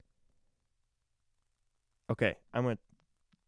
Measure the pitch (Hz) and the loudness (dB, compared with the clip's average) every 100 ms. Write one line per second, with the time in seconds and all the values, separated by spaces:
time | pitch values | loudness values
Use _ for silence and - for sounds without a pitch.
0 | _ _ _ _ _ _ _ _ _ _ | _ _ _ _ _ _ _ _ _ _
1 | _ _ _ _ _ _ _ _ _ _ | _ _ _ _ _ _ _ _ _ _
2 | - 123 107 - _ 123 123 110 _ - | -6 0 0 0 _ -2 -2 -4 _ -20
3 | _ _ _ _ | _ _ _ _